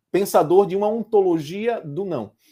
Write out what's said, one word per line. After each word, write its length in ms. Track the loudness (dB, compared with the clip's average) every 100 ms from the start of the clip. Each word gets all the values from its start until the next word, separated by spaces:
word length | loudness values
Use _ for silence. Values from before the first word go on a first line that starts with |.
| _
pensador 560 | -2 2 2 4 4 4
de 100 | 0
uma 120 | -2
ontologia 920 | -2 0 2 2 0 -4 -6 -4 -4
do 240 | -6 -8
não. 280 | -6 -6 -8 -14 _